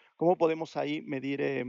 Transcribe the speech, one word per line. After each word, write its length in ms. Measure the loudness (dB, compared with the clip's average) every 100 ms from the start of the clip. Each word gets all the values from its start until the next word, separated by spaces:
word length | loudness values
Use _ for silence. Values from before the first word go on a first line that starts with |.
| _ 0
¿cómo 220 | 2 4
podemos 400 | 4 2 -2 -4
ahí 240 | -2 -4
medir, 400 | -4 -4 -4 -2
eh, 240 | -2 -2